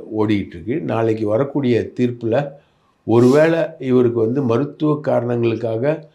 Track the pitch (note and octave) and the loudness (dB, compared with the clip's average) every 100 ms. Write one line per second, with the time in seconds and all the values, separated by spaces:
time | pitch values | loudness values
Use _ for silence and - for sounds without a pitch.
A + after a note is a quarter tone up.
0 | - G#2+ G#2+ G#2 - F2 E2 D3+ D3+ A2+ | -8 -2 0 0 -2 -10 -8 -6 -4 -2
1 | A2+ G#2+ G#2+ A2 C#3+ D3+ B2+ A2+ F#2+ - | 0 -2 -2 -2 -2 -2 0 0 -2 -2
2 | B2 A#2 A2+ A#2+ D3 - _ _ _ _ | -2 -2 -2 -2 -2 -10 _ _ _ _
3 | - A#2 B2 C#3+ D#3+ E3 C3 - C3 B2+ | 0 4 6 6 4 2 -2 -6 0 2
4 | A#2+ A2+ A2 C3+ B2 A#2 - - D3+ D3 | 2 2 -2 0 0 0 -2 -2 -2 -2
5 | - B2 A#2+ A#2+ A#2 A2 A2+ A2 C#3 D#3+ | 0 -2 0 -2 -2 -2 -4 -2 -2 -4
6 | - | -8